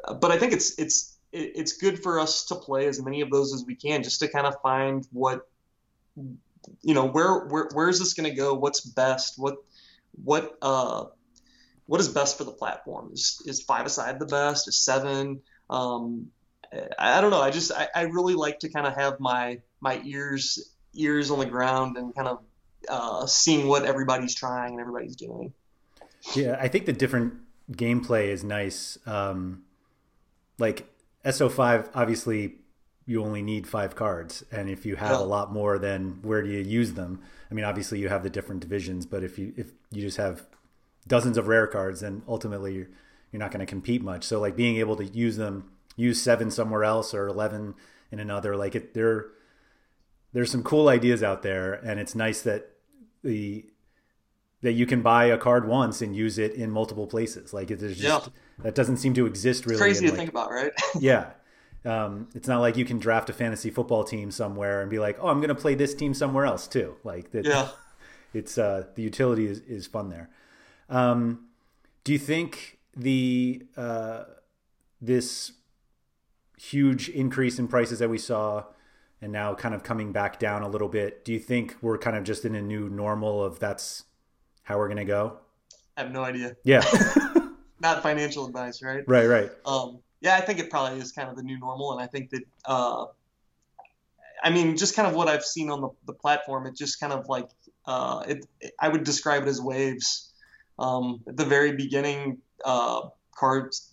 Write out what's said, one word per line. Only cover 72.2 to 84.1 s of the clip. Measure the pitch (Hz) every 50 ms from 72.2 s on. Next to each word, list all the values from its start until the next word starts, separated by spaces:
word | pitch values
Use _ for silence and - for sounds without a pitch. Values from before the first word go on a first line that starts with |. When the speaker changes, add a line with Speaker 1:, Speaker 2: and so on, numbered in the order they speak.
| 143 139 156 165 170 151 - - - - - _ _ _ _
Speaker 2:
the, | 131 120 135 135 131 127 127 123 127 127 123 127 127 - - _ -
uh, | 120 117 113 113 110 110 113 113 - - - - _ _ _ _ _ _ _ _ _ _ _ _
this | 123 117 127 123 120 - - - - - - _ _ _ _ _ _ _ _ _ _ _ _ _ _ _ _ _ _ _ _ _
huge | - - 143 143 139 135 127 127 - -
increase | - 143 131 127 131 135 131 123 123 131
in | 123 113
prices | - 123 117 113 120 110
that | 120 113
we | 113 107
saw | - - 120 107 107 107 104 104 104 - - _ _ _ _ _ _ _ _ _
and | - 104
now | 104 104 104 104 95
kind | - - 117 110
of | 101 -
coming | - 117 110 107 104
back | 95 107 101 101 - -
down | 113 104 104 104 104
a | 101
little | 101 104 104 95
bit, | 107 107 104 95 - - -
do | 120
you | 113 107
think | - - 123 120 110 - - -
we're | - 117 110 104
kind | - 120 113 107
of | 98
just | 107 104 - -
in | 117 110
a | 104
new | 101 101 107 107 104 101
normal | 101 101 101 107 107 107 107 107 104 104 101
of | 95 85 -
that's | 117 101 - - - - - - - _